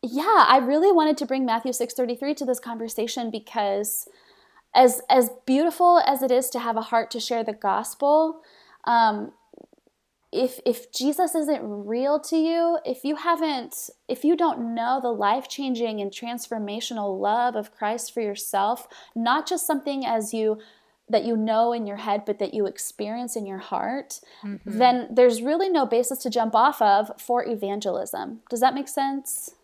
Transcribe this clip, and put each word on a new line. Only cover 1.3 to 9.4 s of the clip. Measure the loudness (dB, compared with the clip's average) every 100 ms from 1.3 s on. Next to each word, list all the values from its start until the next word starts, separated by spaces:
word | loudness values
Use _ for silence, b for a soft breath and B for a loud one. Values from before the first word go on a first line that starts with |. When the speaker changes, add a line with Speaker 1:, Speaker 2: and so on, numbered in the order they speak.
| -2
Speaker 1:
Matthew | 0 -2 -2
six | -4 -6
thirty-three | -4 -4 -2 -4
to | -4
this | -2 -4
conversation | -4 -10 -8 -6 -6 -4 -6
because | -8 -8 -4 -2 -2 -4 -6 -10 b b b b b b
as, | 6 6 6 2
as | 4 4 -2
beautiful | 0 2 2 4 6 6 6
as | 2
it | 2
is | 2 0
to | -4
have | -2 -4
a |
heart | 0 -2 -2
to | -6
share | -4 -4
the | -4
gospel, | -4 -2 -2 -2 -2 4 4 4 -2 b b b b
um, | 0 4 4 0 -8 _